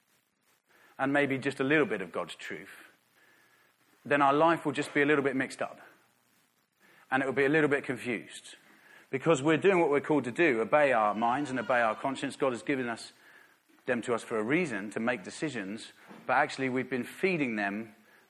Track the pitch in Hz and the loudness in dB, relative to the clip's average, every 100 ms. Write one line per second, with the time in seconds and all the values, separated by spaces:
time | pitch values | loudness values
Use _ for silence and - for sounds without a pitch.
0 | _ _ _ _ _ _ _ _ _ - | _ _ _ _ _ _ _ _ _ -6
1 | 135 143 139 135 135 135 135 156 120 107 | 0 2 2 0 -4 -2 2 2 2 0
2 | 90 98 87 - - 90 - - - _ | -6 -8 -8 -10 -12 -12 -14 -20 -20 _
3 | _ _ _ _ _ _ _ _ _ _ | _ _ _ _ _ _ _ _ _ _
4 | - 143 139 143 165 165 151 139 143 147 | -2 4 4 6 4 4 -2 -4 -2 2
5 | 143 151 135 127 131 - - - - _ | 4 4 2 -2 -4 -6 -10 -10 -20 _
6 | _ _ _ _ _ _ _ _ _ _ | _ _ _ _ _ _ _ _ _ _
7 | - 131 135 135 139 156 147 139 - 123 | -4 -2 0 2 4 4 4 2 -2 -6
8 | 123 101 - - - - _ - - - | -4 -6 -6 -18 -18 -20 _ -20 -20 -20
9 | - 135 156 147 147 156 190 185 160 143 | -8 -4 2 2 4 4 4 4 4 2
10 | - 151 123 113 170 113 107 151 143 120 | 2 0 0 2 2 2 2 4 4 4
11 | 104 101 117 131 147 131 110 123 113 107 | 2 2 0 0 -2 -4 0 2 2 0
12 | 139 131 139 - 139 117 - 135 123 113 | -4 -4 -8 -2 -2 -2 -2 -2 -2 -6
13 | - - - - - _ _ _ - 120 | -12 -20 -20 -20 -20 _ _ _ -2 -2
14 | 110 113 - 117 110 156 165 104 107 110 | 0 -4 -2 -4 0 0 0 -4 -6 -4
15 | 113 123 95 - 160 123 95 110 - - | -2 -4 -6 -8 -6 -6 -8 -10 -14 -20
16 | - - - 131 151 - 131 127 127 127 | -20 -16 -2 0 0 -2 -2 -2 -4 -6
17 | 117 - 196 175 131 107 101 104 113 - | -6 -2 -2 0 -2 -2 -4 -4 -10 -16
18 | _ _ | _ _